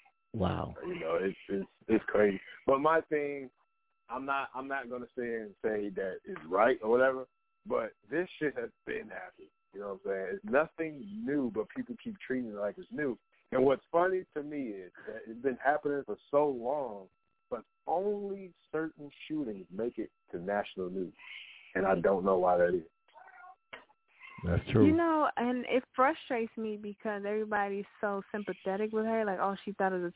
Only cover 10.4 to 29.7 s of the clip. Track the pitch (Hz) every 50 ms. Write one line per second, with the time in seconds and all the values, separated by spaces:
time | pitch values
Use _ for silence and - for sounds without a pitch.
10.4 | - 104 113 135 156 160 - - 165 156 151 143 117 101 101 107 113 123 143 147
11.4 | 135 120 98 110 107 - - - - - 120 - - - 208 - - - 131 127
12.4 | 127 113 104 101 101 101 98 - - - 226 247 151 135 113 - _ _ _ _
13.4 | _ _ - 131 127 139 135 - - _ - 170 175 185 190 185 185 - - 151
14.4 | 147 147 151 147 135 117 101 98 92 90 - - - 107 107 110 - 113 113 120
15.4 | 120 135 127 - - 131 147 151 - 147 143 143 131 - 104 - _ _ - 143
16.4 | 147 147 135 123 113 120 143 151 139 120 104 101 95 92 _ _ _ _ _ _
17.4 | _ _ 127 - - _ _ _ _ - 151 175 190 208 208 202 202 202 196 196
18.4 | 190 180 170 _ _ _ - 156 160 160 - - 147 143 - - - - - -
19.4 | - 220 104 95 90 85 87 95 113 - - - - - _ _ _ _ - 90
20.4 | 85 92 101 104 98 - - - 92 90 90 95 92 82 - - - - - -
21.4 | - - - - - - - 92 95 95 95 87 82 98 98 92 90 98 95 92
22.4 | 92 90 90 90 87 87 90 87 80 - _ _ _ _ _ - - - - -
23.4 | - - - _ _ _ - - - _ _ _ _ _ _ _ - - - -
24.4 | - 85 85 104 - - - 110 - - 311 330 339 330 320 311 294 - - -
25.4 | 233 247 247 247 240 - - 254 - - - - 254 277 320 - - - 269 233
26.4 | 226 220 - - 220 220 214 208 214 208 202 - - 214 208 202 196 202 208 214
27.4 | 214 214 214 208 202 202 196 196 202 - - - - 208 202 196 196 - - 208
28.4 | 208 - 180 - - - 190 196 214 214 214 220 220 220 226 226 220 208 190 180
29.4 | 160 196 196 190 - -